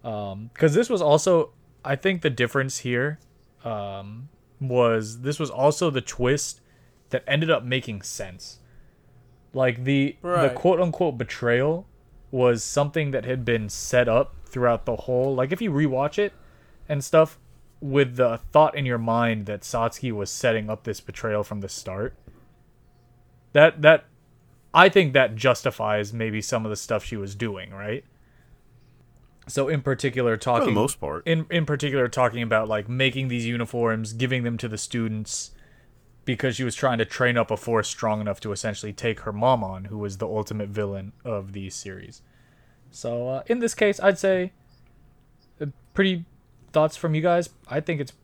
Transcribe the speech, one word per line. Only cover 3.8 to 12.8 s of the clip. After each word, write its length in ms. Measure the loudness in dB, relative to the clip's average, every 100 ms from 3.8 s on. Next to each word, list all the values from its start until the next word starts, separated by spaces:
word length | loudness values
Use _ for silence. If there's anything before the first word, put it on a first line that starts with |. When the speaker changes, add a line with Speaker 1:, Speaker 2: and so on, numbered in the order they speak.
| -8 -10 -14 -16 -18 _ _ _
Speaker 1:
was 640 | -2 4 4 4 -2 -6
this 180 | -6 -4
was 100 | -4
also 400 | 2 2 4 0
the 120 | 0
twist 600 | -6 -2 0 0 -2 -10 _ _ _ _ _
that 140 | -6 0
ended 220 | 0 2
up 120 | 0
making 380 | 2 -4 -4 -10
sense. 580 | -10 -12 -12 -14 -20 -20 -20 -20 -20 _ _ -20 _ _ _
Like, 300 | 0 0 0
the, 340 | 0 2 2 -2
the 60 | -2
Speaker 2:
Right. 280 | 2 2
Speaker 1:
quote 240 | 2 2 4
unquote 380 | 2 0 -2 -2
betrayal 680 | -8 -4 0 2 2 -2 -6 _ _ -20 -8
was 320 | 2 2 2
something 480 | -2 -2